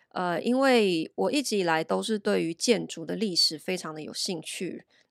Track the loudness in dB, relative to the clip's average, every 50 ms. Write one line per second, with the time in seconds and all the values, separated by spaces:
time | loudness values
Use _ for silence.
0 | _ _ -6 -4 -2 -2 -2 0 0 0 2 4 4 6 6 6 6 4 2 2
1 | 0 -2 _ -2 0 0 0 0 0 0 0 0 2 2 2 2 2 0 -2 -2
2 | 0 -2 -4 -2 0 0 0 0 0 -2 -4 0 2 2 2 2 0 -4 -8 -10
3 | -8 -6 -4 -2 -2 0 2 2 2 2 0 -4 -6 -4 -4 -4 -6 -8 -10 -10
4 | -10 -8 -6 -4 -4 -4 -4 -6 -6 -8 -8 -6 -6 -6 -8 -10 -14 _ _ _
5 | _ _